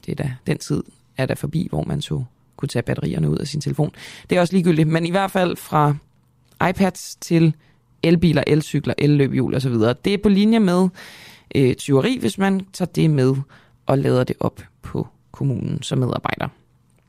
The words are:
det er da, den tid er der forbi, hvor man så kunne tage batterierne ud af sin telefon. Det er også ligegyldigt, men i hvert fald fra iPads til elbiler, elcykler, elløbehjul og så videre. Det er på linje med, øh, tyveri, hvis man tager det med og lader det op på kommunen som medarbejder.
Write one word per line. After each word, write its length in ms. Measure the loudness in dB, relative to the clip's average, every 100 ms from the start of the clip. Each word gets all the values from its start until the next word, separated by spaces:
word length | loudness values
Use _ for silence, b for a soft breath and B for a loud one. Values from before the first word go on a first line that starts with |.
| -10
det 60 | -6
er 40 |
da, 80 | -6 -6 -6
den 120 | -6
tid 240 | -4 -6 -6 _ _ -6
er 100 | -4
der 80 |
forbi, 320 | -4 -4 -4 -4
hvor 140 | -4
man 180 | -4 -6
så 220 | -6 -6 -8 _ _ -10
kunne 120 | -6
tage 140 | -4
batterierne 480 | -4 -4 -4 -2 0
ud 80 | -2
af 80 | -4
sin 140 | -6
telefon. 340 | -4 -2 -4 -6 B B B
Det 60 | 0
er 40 |
også 120 | 2
ligegyldigt, 360 | 2 2 4 2
men 180 | 2 0
i 40 |
hvert 200 | -2 0
fald 260 | 0 -2 -4
fra 400 | -4 0 2 0 -6 _ _ _ _ -4 -2
iPads 460 | 0 0 -2 -12 -12
til 340 | 0 2 4 0 b b b _
elbiler, 400 | 2 4 4 2 2
elcykler, 480 | 0 0 -4 -2 0
elløbehjul 560 | 4 4 2 0 -2
og 80 | -2
så 60 | 0
videre. 260 | 2 2 0
Det 100 | -2
er 40 | 0
på 100 | 2
linje 300 | 4 4 4
med, 280 | 4 4 2 -2 B B B B B
øh, 200 | 2 2
tyveri, 440 | 0 0 2 2 0
hvis 180 | -2 0
man 280 | 0 0 -4
tager 160 | -6 -4
det 160 | 0 2
med 240 | 4 2 0 -4 b b b -2
og 120 | 0
lader 260 | 2 0
det 120 | 0 -2
op 200 | -4 -6 -18 _
på 240 | -10 -8 -8 _ _
kommunen 500 | -6 -4 -4 -4 -6
som 160 | -4 -4
medarbejder. 500 | -2 -4 -6 -6 -8 -10 _ _ _ _